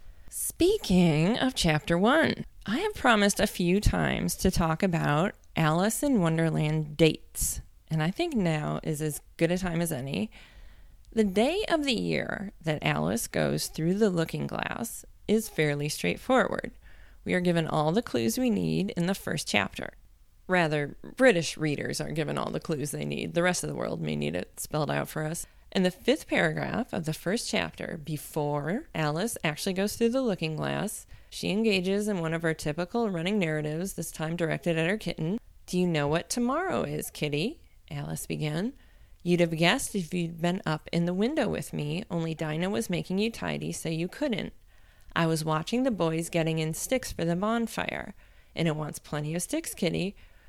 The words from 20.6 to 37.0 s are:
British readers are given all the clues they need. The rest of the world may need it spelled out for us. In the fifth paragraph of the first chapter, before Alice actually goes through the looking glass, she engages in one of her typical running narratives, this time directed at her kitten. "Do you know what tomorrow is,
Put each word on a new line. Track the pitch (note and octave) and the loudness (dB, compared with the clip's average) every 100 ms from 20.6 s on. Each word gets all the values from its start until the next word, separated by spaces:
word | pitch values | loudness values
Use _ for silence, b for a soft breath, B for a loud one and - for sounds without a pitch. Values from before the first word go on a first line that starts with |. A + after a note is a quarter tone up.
| D#3+ D3+ C#3+ - - - | 4 2 -2 -6 -8 6
British | B3+ F3 D#3+ - | 6 6 2 0
readers | D#3 C#3+ - C#3+ | 0 0 -2 -4
are | D3 | -4
given | D3+ D3 D3 | -2 -2 -2
all | - | -2
the | - | -4
clues | - D3+ C#3+ | -2 -2 -2
they | D3+ D3 | -4 -4
need. | D3 - D#3+ | -4 -2 2
The | |
rest | F3+ E3+ | 2 2
of | D3+ | -2
the | C#3+ | -4
world | A#1 E3 | -4 -2
may | D#3 D2+ | -2 -2
need | D3 F2+ | -2 -2
it | - - | -6 -10
spelled | - D3+ C#3+ | -6 -2 -2
out | C#3+ D3+ | -2 -4
for | D#3+ | -6
us. | D#3 E3+ - b - | -6 -6 -10 b -4
In | - | 0
the | F3+ | 0
fifth | - - D4 - | 2 0 0 0
paragraph | C4 E3+ D#3 C#3+ F3 - | 2 2 0 -2 -2 -2
of | - | -4
the | D#3 | -4
first | D#3 - A3 - | -4 -2 -2 -2
chapter, | - E3 - - E3+ | -2 -2 -6 -8 -8
before | D3 D3+ - - D3 D3 D3 A3 E4 E3+ | -6 -8 -6 -4 -2 -2 -2 -4 -4 -2
Alice | D3+ D#3 A3+ - | 0 0 -2 -2
actually | E3 D3+ - | -4 -2 -2
goes | F#3 G#3 - | 0 -2 0
through | A#3 | 0
the | B3+ | 2
looking | B3+ F3 D#3+ D3+ | 0 0 -2 -2
glass, | C#3+ C#3 F#3+ - - b b | -2 -2 -4 -6 -14 b b
she | - F3 | -6 -2
engages | F#3+ A3+ F#3+ F3+ G3 G#3 | 2 4 2 2 0 0
in | G3 | 0
one | E3 | 0
of | E3 | 0
her | E3 | 0
typical | D#3+ D#3 D3 F3+ A#3 A3+ | 0 -2 -2 -2 -2 0
running | F3 E3+ G#3+ | 0 0 0
narratives, | E3 D#3 D3+ D#3 F#3+ | 2 0 -2 -4 -4
this | - E3 | -6 -8
time | - D#3+ E3+ | -6 -4 -2
directed | D#3+ D3+ F3 D#3+ | 0 0 0 0
at | D#3+ | 0
her | G#3+ | 0
kitten. | - - D#3+ A3 - - - | -4 -4 -2 -2 -6 -18 -4
"Do | F3+ | 0
you | F3+ | 2
know | D#3 C#3+ | 2 2
what | D#3+ - | 0 0
tomorrow | - A#3+ D4 F#4+ B3 | 0 0 0 0 0
is, | C#3+ D3+ | -2 -4